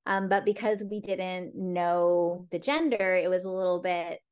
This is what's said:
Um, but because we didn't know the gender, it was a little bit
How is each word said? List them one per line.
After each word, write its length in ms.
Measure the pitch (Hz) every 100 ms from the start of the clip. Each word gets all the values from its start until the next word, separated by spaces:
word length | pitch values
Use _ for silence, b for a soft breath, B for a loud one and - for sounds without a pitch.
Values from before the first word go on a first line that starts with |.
Um, 240 | - 196 190
but 160 | 196
because 380 | 208 202 214 208
we 160 | 202 208
didn't 540 | - 185 185 185 180
know 920 | - 185 180 175 175 175 175 170 175 180
the 80 | 170
gender, 560 | 269 302 320 214 190
it 160 | 185 175
was 140 | 185
a 60 | 190
little 300 | 185 185 175
bit 380 | 180 175 170 - _